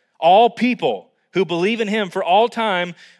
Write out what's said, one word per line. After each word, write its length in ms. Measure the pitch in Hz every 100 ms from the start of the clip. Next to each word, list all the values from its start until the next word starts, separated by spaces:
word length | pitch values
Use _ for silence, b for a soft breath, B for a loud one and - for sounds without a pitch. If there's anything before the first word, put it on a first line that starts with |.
| b b
all 300 | 165 196 240
people 600 | - 247 226 147 98 - _ _
who 120 | 175
believe 360 | 165 170 196 226
in 80 | 208
him 220 | 220 185
for 120 | 190
all 260 | 165 196 233
time 460 | 233 220 180 175 - B